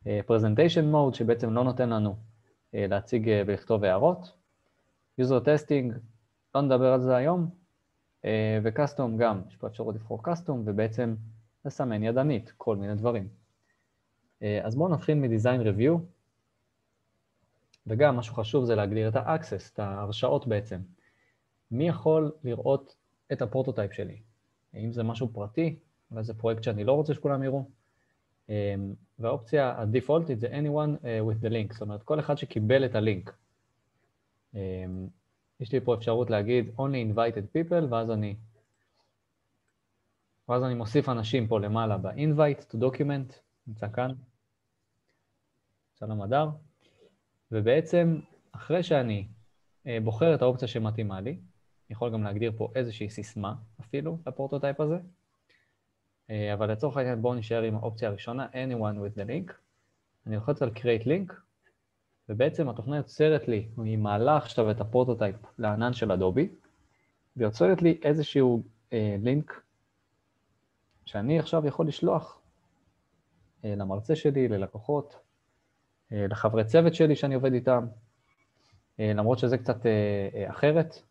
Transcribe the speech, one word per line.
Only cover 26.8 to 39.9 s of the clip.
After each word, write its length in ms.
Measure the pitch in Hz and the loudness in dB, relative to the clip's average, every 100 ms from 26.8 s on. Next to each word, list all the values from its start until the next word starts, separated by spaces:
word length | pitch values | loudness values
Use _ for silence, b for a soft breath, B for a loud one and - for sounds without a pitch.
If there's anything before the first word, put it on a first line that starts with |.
לא 80 | 104 | 2
רוצה 220 | 143 151 | 2 2
שכולם 280 | 147 147 139 | -2 -2 -2
יראו? 220 | 135 139 131 _ _ _ _ _ _ _ - | -2 -4 -6 _ _ _ _ _ _ _ -6
אמ, 460 | 107 101 98 98 104 _ - | -4 -2 -4 -6 -10 _ -6
והאופציה 640 | 113 139 - 151 131 117 | -4 -4 0 2 2 0
הדיפולטית 600 | 107 123 - 156 165 117 | 0 0 2 0 2 -4
זה 80 | 117 | -4
anyone, 580 | 135 151 147 151 147 123 | -4 -2 0 -2 -2 -4
אה, 140 | 113 110 | -2 -2
with 160 | 110 | -2
the 40 | 113 | -2
link, 240 | 113 104 | -2 -4
זאת 100 | - | -8
אומרת, 200 | 104 104 | -10 -10
כל 180 | - 156 | -4 -2
אחד 180 | 147 143 | 0 -4
שקיבל 460 | 139 117 107 135 | -2 -2 4 4
את 100 | 131 | 4
הלינק. 420 | 110 107 95 - - _ _ _ _ _ _ _ _ _ _ _ | 2 0 -2 -8 -20 _ _ _ _ _ _ _ _ _ _ _
אמ, 60 | 107 95 92 92 92 92 _ _ _ _ _ | -10 -8 -6 -8 -8 -10 _ _ _ _ _
יש 120 | 113 | -2
לי 80 | 135 | 0
פה 140 | 120 | 2
אפשרות 360 | 110 113 117 117 | 0 2 0 2
להגיד, 400 | 107 104 123 113 113 | 2 2 2 0 -4
"Only 380 | 135 135 110 | -2 0 0
invited 420 | 104 117 104 101 160 | 2 0 0 -4 -2
people", 280 | 165 175 147 | 0 0 2
ואז 200 | 117 113 | -2 0
אני 260 | 110 104 101 - _ _ _ _ _ _ _ _ _ _ _ _ _ _ | -2 -4 -8 -14 _ _ _ _ _ _ _ _ _ _ _ _ _ _